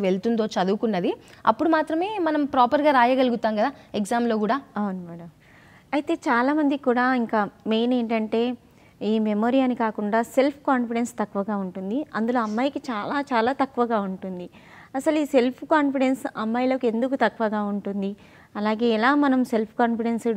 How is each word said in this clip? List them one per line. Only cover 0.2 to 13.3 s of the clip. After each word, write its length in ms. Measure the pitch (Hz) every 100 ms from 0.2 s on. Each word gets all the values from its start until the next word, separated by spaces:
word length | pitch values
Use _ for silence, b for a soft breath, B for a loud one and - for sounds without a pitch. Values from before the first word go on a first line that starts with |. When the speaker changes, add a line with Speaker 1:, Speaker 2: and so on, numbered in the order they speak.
| 226 233 214 220
Speaker 1:
చదువుకున్నది, 560 | 185 214 233 190 202 466 B B -
అప్పుడు 180 | 226 330 320
మాత్రమే 340 | 311 320 381 427 330
మనం 160 | 302 285 269
ప్రాపర్‌గా 360 | 247 285 302 269
రాయగలుగుతాం 580 | 240 262 262 233 220 214
కదా 80 | 247 277 B -
ఎగ్జామ్లో 360 | 202 240 240 214
కూడా. 140 | 208 262 269 -
Speaker 2:
అవును 180 | 208 185 170
మేడం. 220 | 170 165 - b b b b b -
అయితే 180 | 294 330 311
చాలామంది 500 | 240 254 302 294 277 -
కూడా 180 | 240 254 262
ఇంకా 200 | 226 220 202 - -
మెయిన్ 220 | 220 240 254
ఏంటంటే 420 | 226 226 214 226 240 240 b b b b 202
ఈ 20 | 220 214
మెమరీ 340 | 208 226 269 262
అని 100 | 240
కాకుండా 380 | 226 214 208 220 233
సెల్ఫ్ 240 | - 269 277 -
కాన్ఫిడెన్స్ 460 | 254 233 233 240 -
తక్కువగా 340 | 208 202 202 208
ఉంటుంది, 340 | 190 185 190 247 302 -
అందులో 200 | 226 247 220
అమ్మాయికి 340 | 214 277 277 -
చాలా 280 | 214 185 285 285